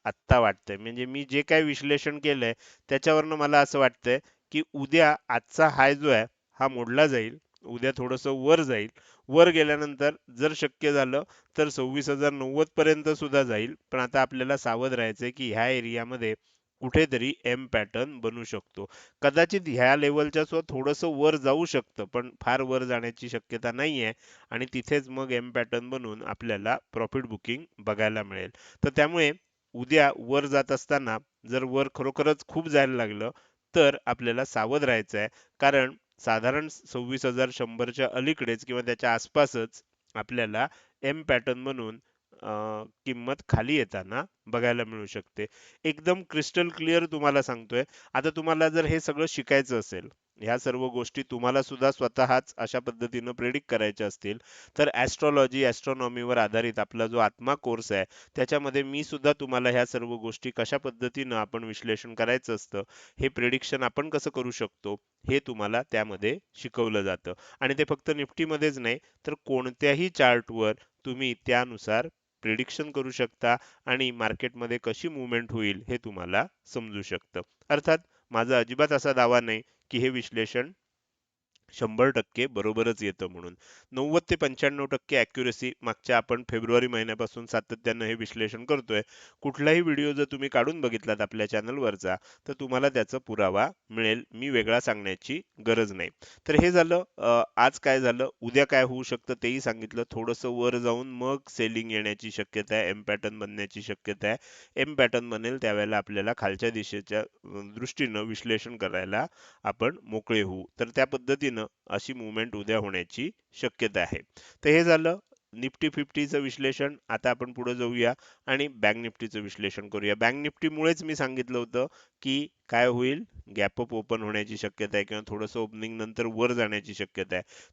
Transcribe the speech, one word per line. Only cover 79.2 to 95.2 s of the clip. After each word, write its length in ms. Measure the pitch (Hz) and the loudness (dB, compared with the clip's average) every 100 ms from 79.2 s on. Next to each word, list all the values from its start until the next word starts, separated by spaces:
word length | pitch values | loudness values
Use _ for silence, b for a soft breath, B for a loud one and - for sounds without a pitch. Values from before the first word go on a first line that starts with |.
| 120 123 | 6 6
नाही 220 | 117 110 - _ _ | 2 -4 -6 _ _
की 80 | 123 | -2
हे 100 | 127 | 0
विश्लेषण 640 | 127 - 113 110 123 135 190 _ _ _ _ _ _ _ _ _ | -2 -6 -4 -2 -2 -6 -10 _ _ _ _ _ _ _ _ _
शंभर 380 | - 110 110 131 | -6 -4 2 4
टक्के 360 | 131 - - 127 | 4 -2 -2 -2
बरोबरच 560 | 110 104 110 113 107 | 0 -2 0 0 0
येतं 240 | 104 92 92 | -4 -6 -10
म्हणून. 280 | 90 87 90 b b b | -10 -16 -18 b b b
नव्वद 300 | 131 143 165 - | -4 0 0 0
ते 60 | 165 | -2
पंच्याण्णव 480 | 131 131 143 143 139 | -2 0 -2 -2 -4
टक्के 300 | 135 - 139 | -4 0 2
ॲक्युरसी 560 | 113 - 123 113 127 - | 2 0 -4 -4 -8 -6
मागच्या 340 | 120 110 - 120 | -8 -6 2 2
आपण 260 | - 120 123 | 2 -4 -2
फेब्रुवारी 360 | 117 113 120 123 | -6 2 2 2
महिन्यापासून 600 | 120 113 110 113 - 117 | -2 -4 -4 -6 -8 -6
सातत्यानं 580 | 117 - 113 117 113 | -4 -4 -6 -4 -2
हे 100 | 110 | -4
विश्लेषण 500 | 113 110 113 110 113 | -4 -6 -6 -6 -6
करतोय. 380 | 123 143 117 104 - B B B | -2 -2 0 -2 -2 B B B
कुठलाही 400 | 143 135 147 165 | -8 0 4 4
व्हिडिओ 320 | 170 143 147 | 4 0 0
जर 120 | 143 | 0
तुम्ही 240 | 143 139 135 | -2 -2 0
काढून 320 | 131 123 165 | 2 2 0
बघितलात 400 | 127 113 110 104 | -2 -2 -2 -2
आपल्या 280 | 104 110 107 | -2 -2 -2
चॅनलवरचा 680 | 110 107 139 120 98 92 92 b b - | -2 -4 -2 -2 -2 -2 -4 b b -14
तर 40 | |
तुम्हाला 360 | 139 135 127 139 | -10 -4 0 2
त्याचा 300 | 131 - 131 | 2 -2 -4
पुरावा 520 | - 107 98 98 127 - _ | -6 0 2 4 0 -2 _
मिळेल, 340 | 110 110 113 - | -2 0 0 -4
मी 180 | 110 139 | -10 -2
वेगळा 300 | 123 110 117 | 0 2 2
सांगण्याची 600 | 123 107 98 92 | 2 -2 -4 -8